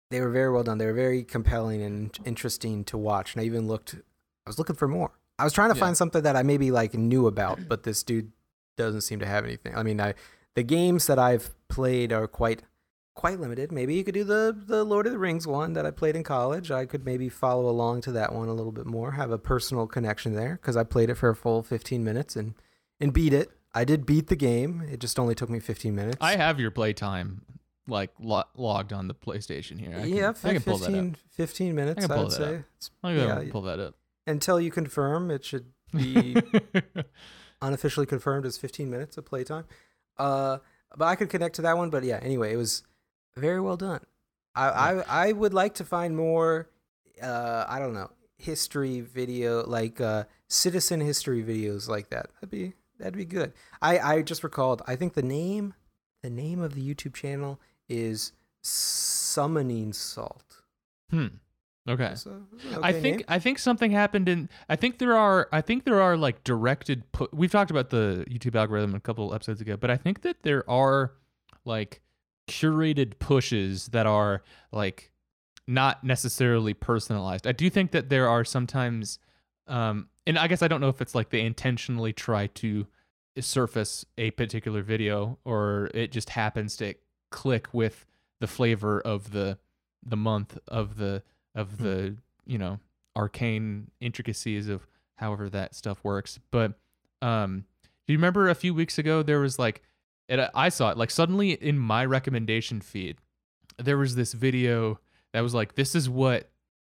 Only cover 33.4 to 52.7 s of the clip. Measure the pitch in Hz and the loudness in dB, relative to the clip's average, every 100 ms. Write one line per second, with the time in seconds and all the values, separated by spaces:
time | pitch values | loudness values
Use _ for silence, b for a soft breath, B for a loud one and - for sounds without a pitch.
33.4 | 147 110 95 82 95 - _ _ - 151 | -4 -6 -6 -6 -8 -12 _ _ -4 -2
34.4 | 165 175 170 170 147 - 139 156 180 143 | 2 2 2 -2 -4 0 0 0 -2 -4
35.4 | - 135 120 _ _ 156 127 131 123 123 | -6 -10 -10 _ _ -2 2 2 2 -2
36.4 | - 226 - 190 - 180 143 _ - - | 0 0 2 -2 -2 -8 -12 _ -20 -20
37.4 | - _ 135 139 147 151 139 135 - 139 | -20 _ -4 0 0 0 0 0 0 -2
38.4 | 131 - 131 - 139 123 147 - 135 135 | -2 -6 -10 -8 -6 -6 -8 -12 -8 -6
39.4 | 131 156 165 b b b b - 139 135 | -6 -8 -10 b b b b -4 0 2
40.4 | 135 135 b b _ 143 160 180 208 180 | 0 -2 b b _ -2 0 2 0 -2
41.4 | 165 - 165 170 170 147 127 113 131 131 | -2 0 2 2 2 0 0 -2 -2 0
42.4 | 107 117 113 - - _ _ _ _ 127 | 0 0 -2 -4 -6 _ _ _ _ -4
43.4 | 147 185 190 175 190 151 - _ _ _ | -2 0 -2 -4 -4 -8 -10 _ _ _
44.4 | _ - 135 123 147 190 - 143 196 208 | _ 0 2 4 2 2 0 2 2 2
45.4 | 214 190 202 - 175 175 175 160 160 165 | 2 4 2 0 -4 -2 -2 0 2 4
46.4 | 165 160 165 _ _ _ _ - 127 120 | 4 2 -2 _ _ _ _ -10 -6 -4
47.4 | 120 117 104 131 135 107 95 - _ _ | -2 -2 -2 -4 -4 -6 -10 -14 _ _
48.4 | - 156 - 147 135 127 120 127 123 123 | -8 -4 -4 -2 -2 -4 -6 -6 -6 -2
49.4 | 120 117 113 117 110 - 117 107 104 b | 0 0 0 -2 -2 -2 0 0 -2 b
50.4 | _ - 185 175 - 165 147 143 - 120 | _ 0 2 0 0 0 0 -2 -2 -2
51.4 | 110 110 107 104 113 107 104 58 - - | -2 -2 -2 -4 -4 -6 -6 -8 -10 -14
52.4 | 190 202 185 | -12 -8 -8